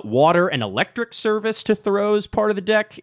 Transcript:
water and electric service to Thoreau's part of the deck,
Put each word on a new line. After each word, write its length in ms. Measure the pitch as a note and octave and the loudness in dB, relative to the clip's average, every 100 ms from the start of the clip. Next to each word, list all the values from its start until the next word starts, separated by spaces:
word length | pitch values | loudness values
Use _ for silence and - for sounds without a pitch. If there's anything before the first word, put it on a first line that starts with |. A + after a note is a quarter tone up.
| G#2+ | -2
water 420 | A#2+ D#3 F3 F3+ | 2 4 4 2
and 160 | C3+ | -2
electric 500 | G#2 G#2 G3 - A#3 | -4 -2 -4 -4 -8
service 500 | - A3 G#3+ A3 G#3+ | -4 -2 -2 -2 -4
to 120 | - G#3 | -2 -2
Thoreau's 520 | G#3 G3+ G#3 G#3+ - | 0 0 2 0 0
part 220 | - G#3+ | -2 0
of 60 | G3+ | -2
the 60 | |
deck, 360 | F#3 G#3+ G#3+ - | 0 0 -2 -10